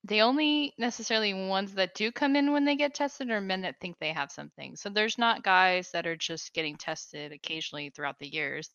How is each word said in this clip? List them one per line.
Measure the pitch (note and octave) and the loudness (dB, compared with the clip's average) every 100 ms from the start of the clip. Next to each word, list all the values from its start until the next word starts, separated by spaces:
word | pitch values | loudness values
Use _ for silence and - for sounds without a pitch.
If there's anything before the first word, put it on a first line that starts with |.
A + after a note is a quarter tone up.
| G3 | -2
the | G#3+ | 4
only | A3+ C#4 D4+ D4 C#4+ - | 6 6 4 2 0 -2
necessarily | A#3 - A3 A3 G#3 | -4 -4 -2 0 0
ones | F#3+ F#3+ F#3+ G3 G3 | 0 0 0 0 0
that | F3+ - | -2 0
do | A3 | -2
come | - C#4+ C#4+ | 0 2 4
in | C#4+ | 4
when | D4 C#4+ | 4 4
they | C#4+ | 4
get | D4 D4 | 0 0
tested | C#4+ - B3+ | -4 -2 -4
are | G#3+ | -2
men | F#3+ F#3+ | -2 -2
that | F#3 - | -4 -6
think | F3+ E3+ | -10 -6
they | D#3 | -4
have | D#3+ C#3+ | -2 -4
something. | - D3 - C3 B2 | -6 -14 -14 -14 -10
So | G#3 | -4
there's | G3+ A3 A#3 | 0 0 2
not | A#3 A3+ | 2 2
guys | G3 F#3 F#3 F3+ F3 | 4 6 6 4 -2
that | E3+ E3+ | -4 -4
are | E3 | -4
just | - D#3+ - | -4 -6 -8
getting | E3 D#3 D3+ | -4 -4 -4
tested | - D#3+ - D3 D3 | -8 -8 -8 -12 -12
occasionally | D3 - D#3+ - D3+ C#3+ | -10 -8 -6 -8 -8 -10
throughout | - C#3+ C#3 | -6 -6 -6
the | C#3+ | -8
years. | D#3 C#3+ C#3 D#3 | -4 -4 -6 -8